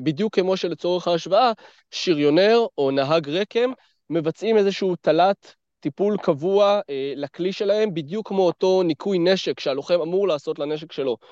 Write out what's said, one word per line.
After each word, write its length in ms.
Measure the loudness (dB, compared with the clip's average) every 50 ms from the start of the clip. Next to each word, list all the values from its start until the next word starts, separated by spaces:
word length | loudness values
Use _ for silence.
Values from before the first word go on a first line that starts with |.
| 0
בדיוק 320 | -2 -2 -2 -4 -2 0
כמו 220 | 0 0 0 0 -2
שלצורך 500 | -2 -6 -6 -4 -4 -2 -2 -2 -2 -2
ההשוואה, 440 | -2 -2 -2 0 2 2 4 2 0 -2 -8 -20 _ _ _ _
שריונר 760 | -12 -8 -2 0 0 2 4 4 4 6 6 6 4 4 2 0 -2 -2
או 140 | -2 0
נהג 380 | 0 0 0 2 0 0 0 -2
רקם 420 | -4 -4 -6 -2 -2 -2 -2 -2 -4 -8 _ _ _ _ _ _
מבצעים 480 | -4 -4 -2 -4 -6 -4 -2 2 2 4
איזשהו 380 | 4 2 0 -2 -2 -2 -2
טלת 580 | -2 0 0 2 4 4 2 2 -2 _ -20 -20 _ _ _ _ _
טיפול 380 | _ -10 -4 -2 -2 -2 0 -2
קבוע, 600 | 0 -2 -2 0 0 0 2 4 4 4 2 0 -2 -6
אה, 240 | -6 -6 -6 -6 -6
לכלי 380 | -8 -10 -10 -8 -6 -4 -4 -4
שלהם, 400 | -4 -2 0 0 0 0 -2 -2
בדיוק 340 | -6 -8 -6 -8 -8 -6 -4
כמו 180 | -2 0 2
אותו 380 | 0 0 2 2 2 4 4 2
ניקוי 360 | 0 -2 -2 -2 -2 0 2
נשק 400 | 2 2 2 2 0 -6 -6 -4
שהלוחם 420 | -4 -4 -4 -4 -2 0 0 0
אמור 260 | 0 0 -2 0 0 0
לעשות 320 | 0 -2 -2 -6 -6 -6
לנשק 320 | -4 -6 -6 -8 -8 -12
שלו, 260 | -8 -6 -4 -4 -4 -6 _ -20